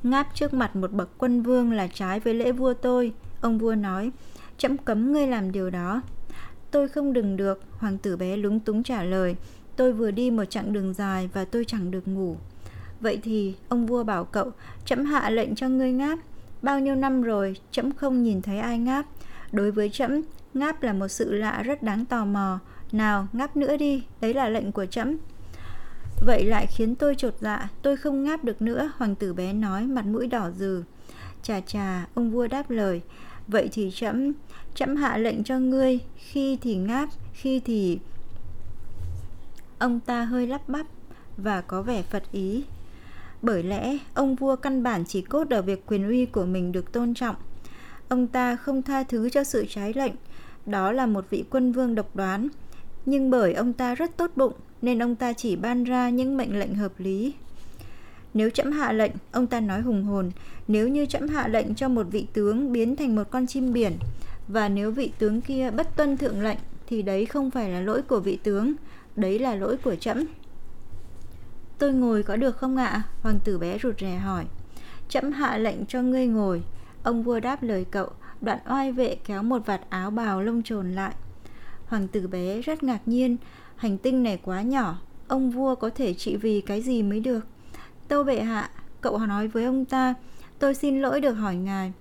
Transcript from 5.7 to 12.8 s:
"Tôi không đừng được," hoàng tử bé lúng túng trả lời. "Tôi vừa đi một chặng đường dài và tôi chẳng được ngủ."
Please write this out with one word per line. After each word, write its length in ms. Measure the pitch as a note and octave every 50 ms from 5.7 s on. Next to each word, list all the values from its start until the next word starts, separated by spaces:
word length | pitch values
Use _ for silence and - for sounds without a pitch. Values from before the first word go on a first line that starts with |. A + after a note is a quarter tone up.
| F#3 F3+ F3 F3+ G3+ B3 C4 - - - - - - - - - - - - -
"Tôi 160 | - D4 C#4 C4+
không 260 | - D4+ C#4+ C#4+ C4
đừng 240 | B3 A3 G3+ G3 F#3+
được," 240 | G3 G3 G3 G3 - -
hoàng 260 | - - A3 G#3+ G3 G3
tử 200 | - G#3 F3+ F3
bé 200 | F#3 F#3 F#3+ G#3
lúng 220 | G#3 G3+ G#3 A3
túng 240 | A3 - G#3+ G#3+ A#3+
trả 200 | - B3+ A3 E3+
lời. 320 | F#3 F#3 F#3+ F#3 F3+ F3+ F#3 - - - - - - -
"Tôi 180 | - B3+ B3+ B3
vừa 180 | G#3+ A3+ G#3+
đi 200 | G3 G3+ B3 B3+
một 140 | A#3 A3 G3+
chặng 280 | F#3+ - G#3+ G3+ G3+ G#3
đường 200 | G#3 F#3+ F#3+ F#3
dài 360 | F#3+ G3+ G3 F#3+ F#3 F#3 F#3 -
và 120 | G3 F#3+
tôi 200 | F#3+ - A#3+ A#3
chẳng 260 | A#3 - A3 F3+ F3
được 160 | F#3 F#3+ F3+ F#3+
ngủ." 280 | F#3+ F#3+ F#3+ F3+ D#3+ E3 - - - - - - - -